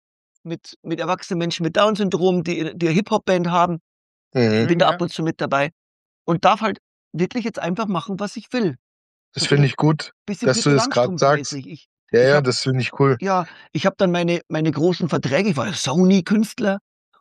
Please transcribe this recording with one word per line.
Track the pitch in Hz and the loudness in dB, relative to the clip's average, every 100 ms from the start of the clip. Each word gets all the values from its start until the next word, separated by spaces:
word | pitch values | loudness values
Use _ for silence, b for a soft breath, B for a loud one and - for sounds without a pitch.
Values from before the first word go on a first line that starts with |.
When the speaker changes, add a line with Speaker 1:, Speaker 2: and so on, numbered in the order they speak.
| _ _ _ _ | _ _ _ _
Speaker 1:
mit, | 165 165 - - | -12 -12 -14 -16
mit | - 165 | -8 -6
erwachsenen | 160 185 - 175 | -4 -4 -4 -4
Menschen | 170 - | -2 -2
mit | 165 208 | -2 2
Down-Syndrom, | 208 202 196 165 185 180 | 2 2 0 2 2 0
die, | 170 165 160 165 | -2 -4 -4 -2
die | 165 | 0
eine | 160 | 0
Hip-Hop-Band | 208 214 - 185 175 | 0 -2 0 0 2
haben. | 175 175 165 _ _ _ _ _ | 2 0 -2 _ _ _ _ _
Speaker 2:
Mhm. | 135 113 107 117 | 0 2 2 2
Speaker 1:
Bin | 170 | 2
da | 180 | 2
Speaker 3:
Ja. | |
Speaker 1:
ab | 180 | 0
und | 170 | -4
zu | - | -4
mit | 160 - | -4 -4
dabei | 147 139 143 - _ _ _ _ - | -2 -2 -2 -6 _ _ _ _ -4
und | 170 - | 2 2
darf | 208 | 2
halt | 220 - _ _ _ | -2 -6 _ _ _
wirklich | 156 180 247 | -4 -4 -2
jetzt | 220 - | -6 -6
einfach | 170 190 214 | -6 -4 -4
machen, | 175 - 190 | -4 -6 -8
was | 202 - | -8 -10
ich | - | -8
will. | 254 196 127 _ _ _ _ _ | -2 -2 -4 _ _ _ _ _
Speaker 2:
Das | - | -8
Speaker 1:
So | - | 0
Speaker 2:
find | 143 | 2
Speaker 1:
bin | 139 | 2
Speaker 2:
ich | - | 2
gut, | 147 156 - _ - | 0 0 -4 _ -12
Speaker 1:
bisschen | 208 240 | -4 0
Speaker 2:
dass | 226 | 0
du | 151 | 2
Speaker 1:
Pippi | 139 | 2
Speaker 2:
das | 247 | 2
grad | 127 127 170 | 0 0 2
sagst. | 139 147 139 | 2 2 -2
Speaker 1:
Langstrumpf-mäßig. | 143 131 | -10 -12
Ich, | 156 _ _ - | -18 _ _ -2
Speaker 2:
Ja, | - | 2
Speaker 1:
ich | 131 | 6
Speaker 2:
ja, | 147 | 4
Speaker 1:
hab, | |
Speaker 2:
das | 131 120 | 2 0
find | 131 131 | 0 -2
ich | 120 - | -2 2
cool. | 135 120 | 2 2
Speaker 1:
ja, | 196 185 165 B B | 0 -2 -2 B B
ich | 156 196 | -2 -2
hab | - | 0
dann | 190 | 0
meine, | 175 170 170 - | 2 0 -2 -2
meine | 160 156 | -2 0
großen | 139 170 175 165 | 2 0 0 -2
Verträge, | - 127 139 208 | -2 0 0 0
ich | 135 | -2
war | 117 | -4
Sony-Künstler | 143 - 160 185 196 175 208 220 - 214 196 _ _ _ _ | -6 -2 2 4 4 2 0 -2 -2 -4 -4 _ _ _ _